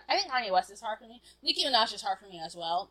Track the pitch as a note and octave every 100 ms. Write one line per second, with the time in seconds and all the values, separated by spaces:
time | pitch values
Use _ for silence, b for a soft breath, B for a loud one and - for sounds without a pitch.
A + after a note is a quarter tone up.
0 | - E4 D4 B3+ A3 F#3 F#3 G3+ A3+ A3
1 | A3+ B3 b b C#4+ F4+ D#4 A#3+ A3+ G3+
2 | G#3+ F#3+ G3+ F3 E3 E3+ E3 F3 -